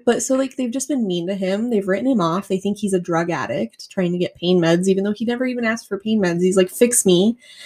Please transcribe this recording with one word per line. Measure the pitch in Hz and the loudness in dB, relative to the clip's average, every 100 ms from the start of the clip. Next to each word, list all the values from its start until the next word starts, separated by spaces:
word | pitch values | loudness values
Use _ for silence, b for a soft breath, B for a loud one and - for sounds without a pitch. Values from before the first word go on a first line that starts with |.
| - | 0
But | 233 | 0
so, | - 262 | 0 -2
like, | 269 | -2
they've | - 254 | -4 -6
just | 262 - | -6 -4
been | 262 208 | -4 -2
mean | 175 170 | -2 -4
to | |
him. | 196 185 196 240 | -4 -2 -2 0
They've | 220 190 | 0 0
written | 196 254 | 0 0
him | 240 | 0
off. | 165 175 - | 0 -2 -2
They | 190 | -4
think | 202 202 | -2 -4
he's | 208 | -2
a | 185 | -2
drug | 175 165 170 | 0 -2 -2
addict | 156 120 - 226 - - | -4 -4 -4 -6 -8 -10
trying | - 180 | -4 -2
to | 180 | -2
get | 180 - | -4 -2
pain | 170 180 | 2 2
meds, | 165 170 190 | 4 2 2
even | 190 | 2
though | 202 | 0
he | 208 | -4
never | 226 240 254 | -4 -2 -4
even | 247 | -2
asked | 226 226 - | -4 -4 -6
for | 196 | -8
pain | 214 220 | -2 0
meds. | 180 170 | 2 2
He's | 185 190 | 2 2
like, | 185 | 0
"Fix | - 240 240 | 2 2 4
me." | 190 175 208 233 B B | 4 4 4 0 B B